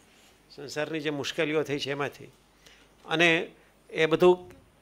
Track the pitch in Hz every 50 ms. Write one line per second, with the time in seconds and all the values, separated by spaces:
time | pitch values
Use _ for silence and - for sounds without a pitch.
0 | _ _ _ _ - - _ _ _ _ - - 147 127 - 151 151 147 160 160
1 | 143 156 147 139 123 - - - 160 151 151 156 139 - 139 143 120 127 143 143
2 | 143 123 - - 107 - - _ _ _ _ _ - - - - - _ _ _
3 | - - 156 160 170 170 160 170 214 - - - _ _ _ _ _ - - -
4 | 160 156 160 156 180 180 180 180 - - - - - _ _ _